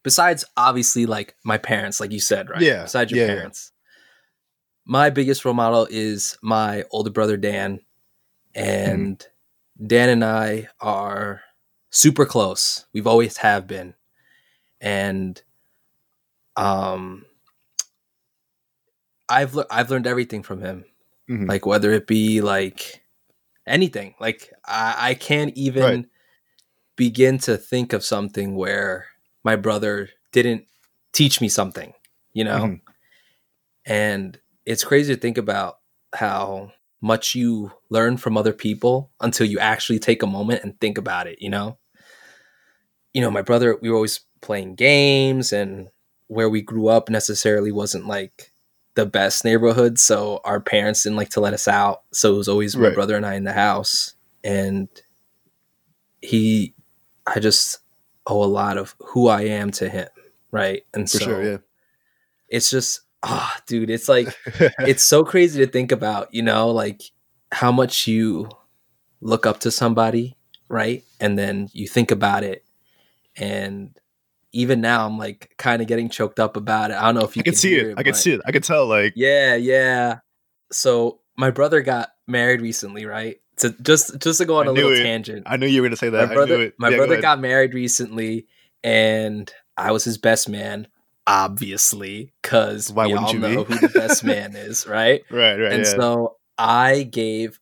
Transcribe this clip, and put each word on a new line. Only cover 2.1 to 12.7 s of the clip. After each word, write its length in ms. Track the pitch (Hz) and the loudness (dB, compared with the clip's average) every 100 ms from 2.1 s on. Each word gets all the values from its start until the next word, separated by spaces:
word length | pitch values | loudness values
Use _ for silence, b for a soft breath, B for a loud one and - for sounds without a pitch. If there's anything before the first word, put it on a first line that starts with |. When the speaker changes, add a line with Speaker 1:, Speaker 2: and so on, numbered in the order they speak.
Speaker 1:
you 80 | 104 | -4
said, 300 | - 98 95 | -2 -2 -2
right? 120 | - | 0
Speaker 2:
Yeah. 220 | 165 110 | 2 2
Speaker 1:
Besides 280 | 85 127 117 | -2 -2 0
your 100 | 120 | 0
Speaker 2:
Yeah, 60 | 113 | 0
yeah. 80 | 101 | -2
Speaker 1:
parents. 360 | 95 - - _ _ b b b b b _ _ _ _ - | -8 -16 -20 _ _ b b b b b _ _ _ _ -2
My 240 | 131 147 | 2 4
biggest 360 | 139 135 135 131 | 4 0 0 0
role 80 | |
model 340 | 120 113 117 113 | 0 2 2 2
is 480 | 110 107 104 - - | -2 -4 -4 -6 -6
my 420 | 110 110 107 101 - | -2 0 0 -4 -6
older 200 | 107 107 | -4 -4
brother, 260 | 101 107 104 | 0 0 0
Dan. 420 | 104 101 98 98 _ _ _ _ _ _ _ | -2 -2 -4 -6 _ _ _ _ _ _ _
And 640 | 107 101 101 98 92 98 98 - _ _ _ _ - | -8 -4 -2 -2 -2 -4 -8 -16 _ _ _ _ -12
Speaker 2:
Mm-hmm. 80 | 107 | 2
Speaker 1:
Dan 220 | 117 123 | 4 4
and 160 | 120 110 | 2 2
I 420 | 110 110 110 113 - | 0 -2 -4 -8 -10
are 600 | 113 98 101 101 104 98 - _ _ _ _ | -6 -4 -4 -6 -8 -10 -18 _ _ _ _
super 340 | - 151 143 135 | 4 4 6 2
close. 600 | 123 98 92 - | 2 0 0 -4